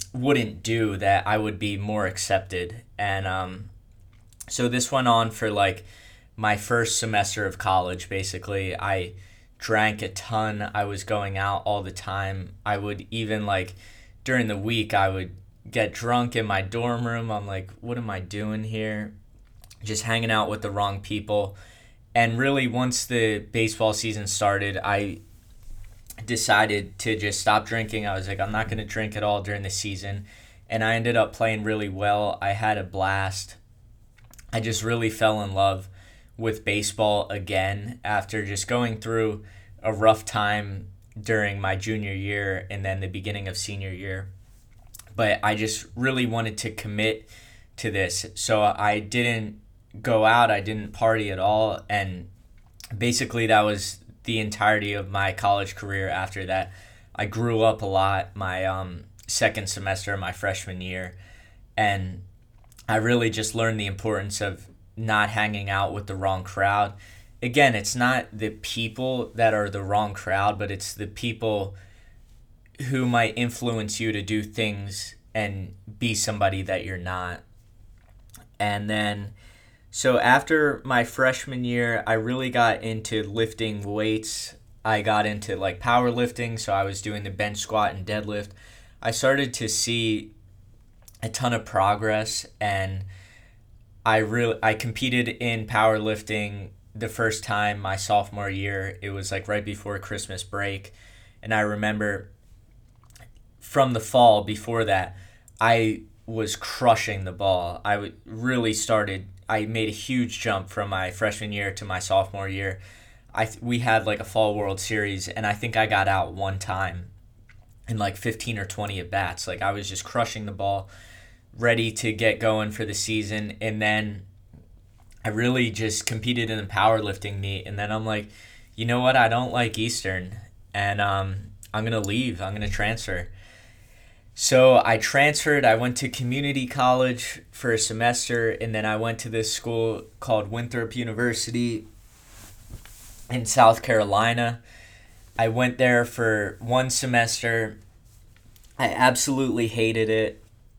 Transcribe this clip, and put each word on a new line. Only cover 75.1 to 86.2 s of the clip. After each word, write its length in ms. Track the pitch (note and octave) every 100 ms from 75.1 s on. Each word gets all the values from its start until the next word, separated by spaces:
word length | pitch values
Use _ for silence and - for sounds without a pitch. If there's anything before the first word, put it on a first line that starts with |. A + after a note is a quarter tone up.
| - -
and 400 | A2 G2+ G2 F#2 - - G#2+
be 140 | A#2+
somebody 480 | G#2 - G#2 G2 F#2+
that 200 | F#2+ F#2
you're 140 | F#2+ F#2
not. 460 | F2+ F2+ F2+ F2 - - - - - - - - - - - -
And 300 | G#2 G2+ G#2
then, 440 | G#2+ G#2 G2+ G2+ - - - - _ -
so 300 | - C3 B2
after 640 | A#2+ C3+ C#3 D#3 D3 D3
my 220 | C3 B2 A#2+
freshman 580 | - C3 B2+ - B2
year, 400 | B2 A#2+ A#2 A#2 -
I 80 |
really 360 | A2+ A2+ B2+ B2+
got 340 | B2 A#2 G2+
into 400 | A2+ A2 - G#2+
lifting 600 | G2+ A2 A2+ - A2+ G2+
weights. 720 | G2+ G#2 A2 A2 - - - - - -
I 180 | A2 G#2+
got 240 | G#2+ G#2 G#2+
into, 300 | G#2 G2+ F#2+
like, 240 | F#2+ F2
powerlifting, 800 | B2 A#2+ B2 A#2+